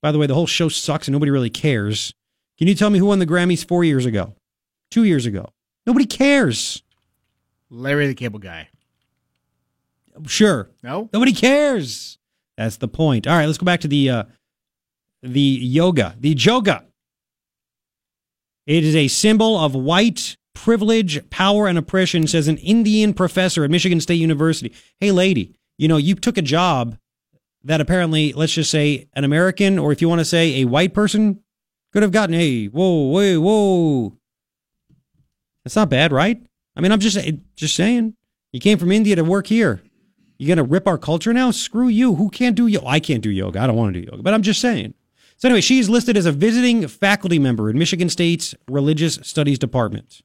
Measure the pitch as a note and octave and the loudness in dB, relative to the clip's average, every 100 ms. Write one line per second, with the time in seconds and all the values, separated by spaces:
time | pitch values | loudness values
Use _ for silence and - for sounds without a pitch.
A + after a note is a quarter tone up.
0 | D3+ D3+ D3 C3+ E3+ - E3 - - D3+ | 0 0 0 0 -2 -2 -2 -4 -6 -6
1 | - C#3 C#3+ C#3 A#2+ - D#3 A#2+ G#2 G#2+ | -2 -2 0 0 -2 -2 -2 0 -2 -4
2 | - - _ _ _ _ E3 G3+ G#3 G3+ | -8 -14 _ _ _ _ 0 2 2 2
3 | G3 G3+ E3+ F3 F3 F3 - F3 E3+ C#3 | 2 2 0 0 0 -2 -2 0 2 0
4 | B2 G#2+ F#2+ - _ _ _ _ _ - | 0 -4 -6 -12 _ _ _ _ _ 0
5 | A3 D#3 A#2 G2 G2+ _ _ _ - B3 | 2 2 -2 -6 -10 _ _ _ -2 0
6 | A#3+ - C#4 C#4+ F#3+ A2+ - - _ _ | 0 0 2 4 2 -2 -6 -10 _ _
7 | _ _ _ _ _ _ _ A#2 C3 C#3+ | _ _ _ _ _ _ _ -12 -4 -2
8 | C#3+ C3 B2 G#2 F#2 E2 D#2 _ _ _ | -2 -4 -8 -10 -16 -18 -18 _ _ _
9 | _ _ _ _ _ _ _ _ _ _ | _ _ _ _ _ _ _ _ _ _
10 | _ - D3+ - G#3+ D3 G2 _ - F3 | _ -20 -8 2 2 2 -6 _ -12 -10
11 | A3+ G#3 B3+ G#3+ A#3+ C#4+ D4 B3 C3+ G#2+ | -6 0 0 2 2 2 0 -2 -6 -12
12 | - - _ _ _ - A2+ - A#2 - | -16 -20 _ _ _ -8 -8 -6 -10 -2
13 | D#3+ B2 A#2 E3+ D3+ D#3 F3+ F3 D#3 C#3+ | 0 0 0 0 0 -2 -2 -2 -2 0
14 | C3+ B2 G#2+ _ _ _ _ _ _ _ | 0 -2 -6 _ _ _ _ _ _ _
15 | _ _ B2+ B2+ C#3 C3 B2 C3+ F3+ D#3+ | _ _ -6 0 0 0 -2 0 0 0
16 | F#2+ G2+ C3+ D3+ A#2 B3 G#3 B2+ _ _ | -2 -4 -2 0 2 2 0 -4 _ _
17 | _ _ _ _ _ _ _ _ _ _ | _ _ _ _ _ _ _ _ _ _
18 | _ _ _ _ _ _ - D#3+ D#3 D#3 | _ _ _ _ _ _ -2 0 2 2
19 | C#3 - G#3+ A3 A3+ G#3+ D#3 C3+ C3 F3 | 2 2 2 4 2 0 -2 -2 0 2
20 | A3+ F3+ - - _ - - A3+ G#3+ A3+ | 2 0 -10 -14 _ -8 -2 0 2 0
21 | G3 D3 - - F#3+ G#3 G#3 F3 D3 F#3+ | 0 -4 -10 -2 0 2 2 0 -2 -2
22 | F3+ F3 D#3 E3 D3 D#3 - A3 G#3+ G#3+ | 0 0 0 0 0 -2 0 2 2 2
23 | G#3+ - F3+ - F#3 E3+ D3 E3+ F#3 F3 | 2 0 -2 0 -2 0 0 0 2 -2
24 | - E3+ D#3+ D#3 D#3+ D#3 A#2 - _ _ | 0 0 0 0 0 -2 -6 -14 _ _
25 | G3+ F#3 F#3 D#3+ F2+ _ _ _ D#3 D#3 | 0 2 2 0 -4 _ _ _ 2 2
26 | D3 G3 - A#3 D3 D#3 F3+ C#3+ A#2+ A2 | 2 0 -2 -2 -2 0 0 0 -2 -8
27 | _ _ _ _ _ _ C3 D#3 D3 F3+ | _ _ _ _ _ _ -4 -2 0 0
28 | E3+ D#3 D3+ C3+ D#3 - D3+ D#3 D3 C3+ | 0 0 0 0 -2 0 -2 0 0 -2
29 | - - C#3 D3+ F3+ F#3 G3 F#3+ D3 C#3+ | -6 -4 0 2 0 2 0 2 0 0
30 | E3+ E3+ D#3+ E3+ E3 C3+ B2+ C3+ D3 D3+ | 2 2 0 0 0 2 0 2 0 0
31 | G#3 G#3 G#3+ G3 _ _ _ _ _ G3+ | 0 2 0 0 _ _ _ _ _ 0
32 | G#3 G3 G3+ E3 E3 B2 G2+ B2 F#3 E3+ | 2 2 0 0 0 0 -4 -2 0 2
33 | C3+ E3 G3+ F3 E3+ A3 G3+ F#3 E3 C#3 | 2 2 2 2 2 2 2 2 2 0
34 | G#2+ - _ _ _ _ _ _ _ _ | -2 -8 _ _ _ _ _ _ _ _
35 | _ _ _ _ _ _ - G#3 G3+ C3 | _ _ _ _ _ _ -6 0 0 2
36 | D#3+ C3+ F3 A#3 - _ _ - F3+ G#3+ | 2 2 0 -2 -8 _ _ -4 2 2
37 | G#3+ G3 F#3+ D3+ - - D#3 - F#3+ A#3+ | 2 -2 -4 -8 -10 -10 -6 -2 0 0
38 | A3 G#3+ _ _ _ B2+ F#3+ G#3 F3 G3+ | -2 -6 _ _ _ -4 0 0 2 2
39 | G#3+ F#3 D#3+ G3 G3 A3+ G3+ G2 _ _ | 2 2 2 0 0 0 2 -2 _ _
40 | _ _ _ _ C#3 E3+ B2+ E3+ F#3+ E3+ | _ _ _ _ -2 0 2 0 0 -2
41 | - E3 A3 A#3 B3+ - - A3 B3 G#3+ | -2 -2 0 0 0 -2 -4 0 2 2
42 | B3+ E3 G3+ - B3 G#3 A#3+ G3 - D3 | 2 2 0 0 0 2 2 0 0 -2
43 | D#3+ B2+ G#2 G2 F#2+ F#2+ B2+ A2+ A2 F2+ | 0 -2 -2 -2 -4 -2 0 0 0 -2
44 | F2 - A#2+ G#3+ G3 G#3+ B3 G#3+ F#2 - | -10 -6 -2 0 0 0 0 -2 -6 -12
45 | _ _ _ _ B3+ A#3+ - C4 G#3 A#3+ | _ _ _ _ 2 2 4 2 4 2
46 | A#3+ G#3 E3+ C#3+ G#3 A#3 B3 A#3 D#3+ - | 2 2 2 2 2 2 2 0 -2 -2
47 | G3 G3+ G3 E3 C#3 A2+ G#2+ A#2 E3 F3 | 0 0 0 0 2 0 0 0 0 0
48 | F3 - E3+ E3+ - - - C3+ C#3 D#3 | -2 0 0 -2 -6 -14 -6 -2 0 0
49 | D#3+ C3 - - C#3+ C3+ B2+ C3 A2 G#2 | -2 -4 -8 -4 0 0 -2 -2 -2 -6
50 | - - | -12 -20